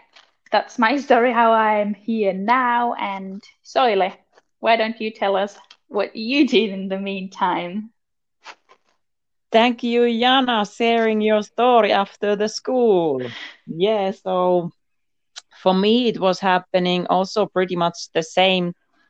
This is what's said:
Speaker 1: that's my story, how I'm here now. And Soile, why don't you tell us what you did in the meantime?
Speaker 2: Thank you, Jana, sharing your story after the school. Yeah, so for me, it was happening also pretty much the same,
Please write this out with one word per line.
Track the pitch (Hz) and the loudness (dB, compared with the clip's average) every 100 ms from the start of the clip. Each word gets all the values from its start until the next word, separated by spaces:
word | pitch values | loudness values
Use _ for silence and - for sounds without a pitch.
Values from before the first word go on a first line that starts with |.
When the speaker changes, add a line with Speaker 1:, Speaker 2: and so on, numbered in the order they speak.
| _ _ _ _ _ | _ _ _ _ _
Speaker 1:
that's | 214 - - | -2 -2 0
my | 220 285 | 0 0
story, | - 240 247 | 2 2 4
how | 233 233 | 4 4
I'm | 226 220 208 208 | 4 2 0 -2
here | 208 - 226 196 | -4 -6 -2 -2
now. | 190 202 254 247 240 240 | -2 0 0 0 0 -2
And | - 202 196 190 196 - _ | -4 -8 -8 -12 -14 -18 _
Soile, | - - 254 196 185 - _ _ _ _ | -6 0 2 2 -2 -4 _ _ _ _
why | 220 233 | 0 0
don't | 220 226 | 0 -4
you | 220 | -8
tell | 220 196 196 | -4 -2 -2
us | 202 - - - _ | -4 -8 -20 -20 _
what | 208 - - | -6 -6 -6
you | 220 277 285 | -2 0 2
did | 214 220 | 2 0
in | 190 190 | -4 -6
the | 190 | -6
meantime? | 196 196 190 - 185 170 175 196 220 _ _ _ _ _ - - _ _ _ _ _ _ _ _ _ | -6 -8 -10 -4 -2 -2 -6 -8 -12 _ _ _ _ _ -20 -20 _ _ _ _ _ _ _ _ _
Speaker 2:
Thank | 220 240 233 | 2 2 0
you, | 240 240 240 226 | -2 2 2 2
Jana, | 247 262 254 233 208 | 2 2 2 -2 -4
sharing | - 233 233 226 214 | -2 0 2 2 0
your | 214 214 | 2 0
story | 208 - 240 240 208 | 0 0 4 4 4
after | 208 196 - 208 208 | 2 -2 -4 -4 -2
the | 214 | -4
school. | - - 254 240 185 165 131 123 113 - - - | -6 -4 0 2 2 0 -2 -6 -12 -18 -18 -14
Yeah, | 160 196 220 190 | -4 -2 0 -2
so | 190 190 185 180 180 170 - _ _ _ _ _ - - _ | -4 -4 -2 2 0 -2 -10 _ _ _ _ _ -20 -20 _
for | 185 | 0
me, | 185 208 233 240 | 2 2 2 0
it | 165 | 0
was | 185 180 | -2 0
happening | 196 180 - 185 180 180 175 | 0 0 0 -2 0 0 0
also | 180 190 - 190 | 0 0 -2 -2
pretty | 180 185 180 | -2 -2 -2
much | 170 - - | -4 -4 -8
the | 160 | -6
same, | 160 - 190 185 175 175 _ _ _ | -4 0 2 2 -2 -8 _ _ _